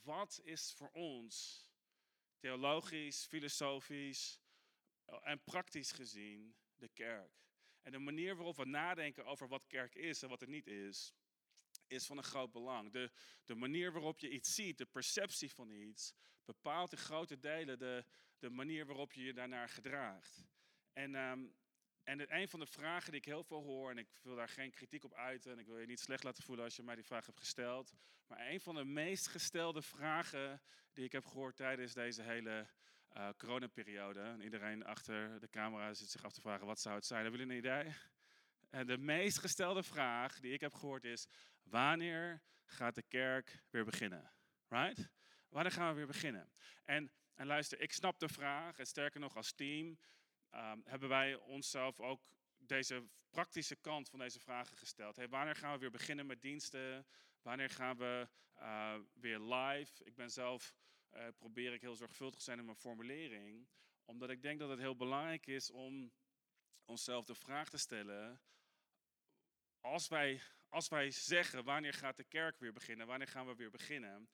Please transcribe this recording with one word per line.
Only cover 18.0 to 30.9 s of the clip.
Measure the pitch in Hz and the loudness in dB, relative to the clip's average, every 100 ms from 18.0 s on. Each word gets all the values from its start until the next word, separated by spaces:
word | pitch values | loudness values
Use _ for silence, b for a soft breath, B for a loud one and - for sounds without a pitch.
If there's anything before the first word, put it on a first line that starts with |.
| 117 B B B | -2 B B B
de | 127 | -6
manier | 123 139 160 147 | -2 0 0 -2
waarop | 139 143 | -2 -4
je | 135 | -2
je | 131 | -4
daarnaar | 123 123 127 120 | -2 -2 -2 -4
gedraagt. | - 127 139 120 95 - - - b b b b | -4 -2 0 0 -4 -12 -18 -20 b b b b
En, | - 139 | -4 -2
ehm, | 135 131 127 127 - _ _ _ _ | 0 0 0 -6 -12 _ _ _ _
en | - 139 147 | -4 -2 2
een | 160 190 | 2 2
van | 170 | -2
de | 151 | -6
vragen | - 151 175 170 | -4 -2 -2 -2
die | 143 | -4
ik | 143 | -4
heel | 151 | -4
veel | 165 156 | -4 -6
hoor, | 147 135 135 | -4 -2 -2
en | 120 | -4
ik | 110 - | -8 -12
wil | 127 123 | -8 -4
daar | 117 | -2
geen | - 135 | -2 -6
kritiek | - 127 - | -6 -10 -10
op | 131 | -10
uiten, | - 123 131 127 | -6 -4 -4 -6
en | 120 | -10
ik | 107 | -8
wil | 113 | -6
je | 117 | -6
niet | 123 | -6
slecht | - 131 | -2 -2
laten | 131 123 | -2 -4
voelen | - 123 | -6 -4
als | 117 113 | -4 -4
je | |
mij | 120 | -6
die | 117 | -8
vraag | 110 120 - | -2 -4 -4
hebt | - | -6
gesteld, | - - 123 127 131 - B B _ | -4 0 0 0 -4 -14 B B _
maar | 113 120 | -8 -2
een | 180 | -2
van | 180 | -2
de | 160 | -2
meest | 139 147 160 190 - | 0 2 2 2 0
gestelde | 170 - 170 165 156 | 0 0 4 2 2
vragen | 147 - 151 156 165 143 139 139 B B B | -4 -2 4 4 4 0 -2 -4 B B B